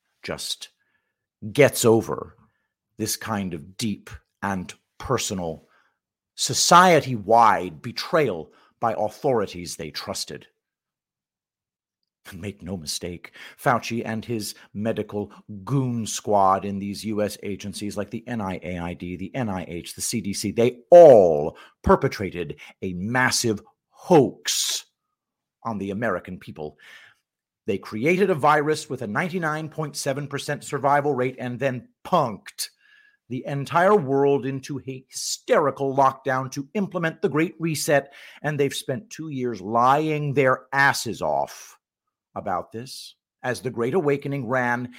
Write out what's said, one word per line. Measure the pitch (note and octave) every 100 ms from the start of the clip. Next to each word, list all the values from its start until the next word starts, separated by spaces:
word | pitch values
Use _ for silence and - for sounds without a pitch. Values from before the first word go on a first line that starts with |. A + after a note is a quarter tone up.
| _ _
just | - D#2 - - - _ _ _ _ _ _ _ G#2+
gets | G#2 C3 - A#2+
over | A2+ F2+ C2+ - - _ _ _ _ _ -
this | G#2+ -
kind | - G#2+ F#2+
of | E2+ D#2 F#2+
deep | A#2 G2 - - _ _
and | G2 F#2+ F2 - _ -
personal | - A#2+ - G2 E2+ D#2 _ _ _ _ _ _ _ -
society-wide | - C3 - F3 F#3 D#3+ C3 A#2+ F#2+ A2+ A2+ F2+ F2+ D#2+
betrayal | A#2+ A2+ - F3 C#3 F2 D2+ _ _ _
by | A#2 G#2+
authorities | G#2 - D3+ B2 F#2+ F2+ E2+ -
they | D#2+
trusted. | C#2+ - F#2+ - D2 - _ _ _ _ _ _ _ _ _ _ _ _ _ _ _ _ _ -
And | F#2+
make | G2+ F#2+
no | E2 F#2+
mistake, | D2 - F2 F2 - - - -
Fauci | D3 A#2+ - A#2 A2
and | A2 G#2
his | A#2 G2+ - -
medical | G2 A2 G#2+ G2+ G#2 G2+ - - G#2
goon | F#2+ C#3 B2+ A#2+ G#2
squad | - - G2+ F#2+ F#2+ G2+
in | G2
these | G2+ F#2+ G#2+
U | G#2
S | G#2 -
agencies | G2+ F#2+ G2+ F2+ G#2 G2+
like | G2+
the | A#2 -
N | A#2+
I | F#2+ F2+
A | E2+ F2+
I | E2+ E2+
D, | F2 F2+
the | F#2
N | C#3 A2+
I | F#2
H, | - E2+ - -
the |
C | - A#2
D | G2
C, | G2 G#2
they | G#2 A#2 B2 _
all | F3 E3 A#2 F2+ D2+ D#2 - - _
perpetrated | - F#3+ C3+ - F#2+ E2+ E2 D2 - -
a | G2 F2
massive | G2+ B2+ B2+ - A#2+ G#2 - _ _
hoax | _ - F3 B2 - - - - - - _ _ _ _ _ _ _
on | A#2 G#2+
the | G2
American | G2+ A#2+ F2+ - F#2
people. | - - D2+ - - - - _ _ _ _ _ -
They | G2+
created | - A2 C3 F3+ G3
a | E3
virus | D3 D3+ D3 D3+ -
with | C3
a | A#2
ninety-nine | A2 F3 F3+ D#3+ D#3 D#3
point | D#3 D3+ D3
seven | C#3+ C3+ C#3+
percent | C#3 - C#3+
survival | - C#3+ C#3 C#3+ C#3+
rate | C3 B2+ -
and | B2+ A#2+
then | C3+ B2+ - _
punked | - F3+ C3 G2 - - - _ _ _ _ _ _
the | C3 -
entire | C#3 C3+ D#3+ F#3 G#3+
world | C3 C#3 C#3+ C#3+ B2
into | C3+ C3+ C#3 B2+
a | C3 -
hysterical | - - - - A#3 C#3+ - C#3 C3+
lockdown | C3 - - C3 C3
to | - C#3
implement | G#3+ F#3+ F3+ E3 D#3+
the | F#3+
Great | D3 E3 -
Reset, | E3 D3+ - C#3+ - - - -
and | C#3+ D3
they've | C#3+
spent | C3+ - B2+ -
two | - D#3+
years | C3+ B2 A2
lying | F2+ A#2 B2 C#3+ D#3 D3+ D3
their | C3+ C3 B2+ -
asses | C3+ C#3 A#2+ A#2+ E2
off | E2 C#2+ C#2 - - - _ _ _ _ _
about | G2+ F#2+ F2 -
this | A2 C3 - - - _ _
as | B2+ A#2
the | B2+
Great | A2+ A#2
Awakening | F3+ D3 C#3+ C#3+ C#3 A2+
ran | B2+ B2 B2 B2